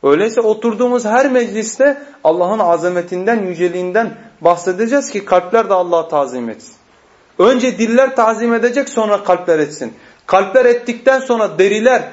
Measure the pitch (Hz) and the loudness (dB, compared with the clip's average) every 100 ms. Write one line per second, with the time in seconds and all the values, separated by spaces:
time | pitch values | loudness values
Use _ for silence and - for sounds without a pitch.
0 | 143 151 220 226 226 214 233 214 247 247 | 2 2 2 0 0 0 -2 -2 -2 0
1 | 214 233 277 254 226 208 220 - 277 277 | 0 2 2 0 -2 -6 -8 0 0 0
2 | - - 160 170 180 220 180 170 175 180 | -10 -2 0 0 0 0 2 2 0 -2
3 | 175 180 190 233 185 170 175 175 180 180 | -4 -4 -2 -2 -2 -2 -2 -2 -2 -2
4 | 226 - - _ 165 170 180 185 226 277 | -4 -8 -20 _ 0 2 -2 -2 0 -2
5 | 277 202 - 180 180 226 202 190 175 170 | -2 -8 0 0 2 0 2 0 0 -2
6 | 160 151 135 127 117 107 - - _ _ | 0 -2 -2 -4 -8 -10 -18 -20 _ _
7 | _ _ _ - 190 262 254 185 226 233 | _ _ _ 2 2 4 -2 -2 0 2
8 | 262 254 220 214 233 233 240 240 269 - | 2 2 0 0 -2 0 0 -2 -4 -4
9 | 214 202 202 175 180 160 147 - 117 - | -2 -2 0 -2 2 0 0 -6 -14 -14
10 | - _ - 185 196 262 247 240 240 233 | -20 _ 0 0 4 4 4 2 -2 -2
11 | 262 269 262 233 208 156 196 214 233 247 | 0 0 0 -2 -2 2 2 4 2 2
12 | - | -2